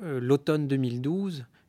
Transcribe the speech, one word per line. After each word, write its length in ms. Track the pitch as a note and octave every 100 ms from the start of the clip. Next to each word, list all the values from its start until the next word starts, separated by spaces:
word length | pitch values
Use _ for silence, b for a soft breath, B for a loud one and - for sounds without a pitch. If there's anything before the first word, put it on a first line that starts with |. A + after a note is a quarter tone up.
euh, 160 | F3+ C3
l'automne 460 | B2 C#3 D3+ D#3 C#3+
deux 100 | C3+
mille 240 | B2+ A#2+
douze, 440 | C3 F#3 G3 D3+ A#2+ b